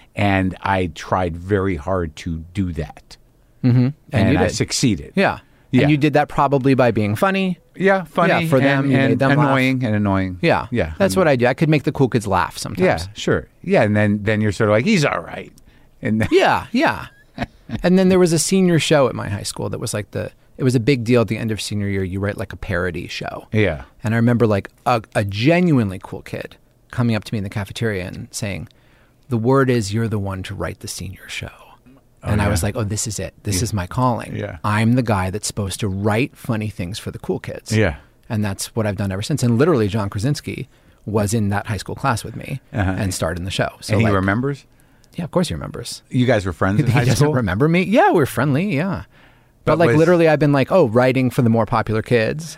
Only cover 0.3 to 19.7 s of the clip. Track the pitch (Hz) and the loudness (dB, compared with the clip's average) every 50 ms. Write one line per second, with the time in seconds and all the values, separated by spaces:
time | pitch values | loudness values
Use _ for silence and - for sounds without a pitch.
0.3 | 98 95 95 92 87 - - 98 98 95 92 85 73 - - - 104 95 92 87 | 2 2 0 -2 -4 -4 -2 0 0 0 -2 -2 -6 -10 -6 -2 -2 0 0 -2
1.3 | 82 85 87 95 104 98 92 98 92 76 - 92 95 92 85 80 - - - 87 | -4 -6 -4 0 0 0 0 0 -4 -4 -4 -4 -2 -2 -2 -4 -8 -10 -8 -8
2.3 | 82 80 80 87 90 98 98 87 82 80 76 73 - - - - - - _ _ | -8 -8 -10 -8 -6 -4 -4 -4 -4 -6 -8 -10 -12 -18 -20 -20 -20 -20 _ _
3.3 | _ _ _ _ _ _ - 127 120 123 123 135 147 _ _ - - - - - | _ _ _ _ _ _ 0 2 4 4 2 2 -2 _ _ -4 0 2 2 4
4.3 | - 90 92 - - - 135 - - - - 127 98 73 71 - - 190 196 135 | 4 2 2 0 0 -2 -4 -4 -2 0 0 0 0 -2 -4 -4 0 0 2 2
5.3 | 80 - - _ _ _ _ _ - 127 104 147 151 143 147 151 135 147 143 - | 0 -4 -10 _ _ _ _ _ 2 4 4 4 4 4 4 2 2 2 2 0
6.3 | - - 143 135 143 139 120 139 135 123 127 120 101 113 104 101 107 - 196 190 | 0 0 2 2 2 2 4 4 4 4 4 4 2 2 0 0 0 0 0 0
7.3 | 190 190 190 185 175 - _ _ - 147 175 190 196 190 175 - - 185 170 185 | 0 0 -2 -2 -4 -6 _ _ -6 0 2 2 2 2 0 -2 -2 0 2 2
8.3 | 160 - 165 160 143 131 131 139 139 139 139 139 131 139 135 131 - - 135 135 | 2 2 2 2 2 4 4 4 2 2 2 2 2 2 4 2 2 2 2 2
9.3 | 143 143 147 139 135 131 127 131 131 127 127 107 107 104 104 101 95 95 95 92 | 4 4 4 4 2 2 2 2 0 0 0 0 0 0 2 2 0 0 0 -2
10.3 | 92 90 - 165 120 82 - - 123 113 87 78 80 - 196 190 190 190 180 156 | -4 -2 0 2 2 0 -2 -2 -2 -2 -2 -2 -2 -2 -2 0 2 2 2 4
11.3 | 139 123 117 123 135 - 160 151 156 143 - 156 127 - 135 113 - 120 101 101 | 4 4 2 2 2 2 2 2 2 2 0 0 0 2 2 2 0 0 -2 0
12.3 | 95 90 85 - - - - - - - 185 180 113 82 87 98 - - - 185 | 0 0 0 -2 -4 -8 -10 -8 -2 0 0 2 2 0 -4 -8 -12 -6 -2 -2
13.3 | 123 82 - - _ _ - 87 202 170 117 104 104 104 107 104 101 107 101 107 | -2 -2 -2 -8 _ _ -4 0 2 2 4 4 2 2 2 2 2 0 0 0
14.3 | 110 104 107 107 95 - 117 104 104 110 127 202 226 170 147 117 - 87 82 - | 0 0 0 0 0 2 2 4 4 4 4 2 2 2 2 0 -2 -4 -6 -8
15.3 | - 98 - - - - - - - - - _ _ _ - 117 107 110 107 - | -12 -14 -14 -16 -18 -20 -20 -20 -20 -20 -20 _ _ _ -4 -2 0 0 0 2
16.3 | 311 381 349 170 123 95 - - - 247 320 269 107 82 - - - - _ _ | 2 4 4 4 2 0 -2 -2 -2 0 0 0 -2 -4 -8 -14 -18 -20 _ _
17.3 | _ - - - _ - _ - 113 - - 175 180 190 190 185 190 185 180 165 | _ -10 -10 -10 _ -14 _ -10 -6 -2 2 4 4 4 6 6 4 4 4 4
18.3 | 165 156 - - 190 190 185 175 170 156 - - 160 143 135 117 - 107 110 - | 2 0 0 0 2 2 4 4 4 2 2 4 4 4 4 2 0 -4 -6 -6
19.3 | 104 98 - - - - 110 107 | -6 -6 -8 -8 -8 -6 -6 -6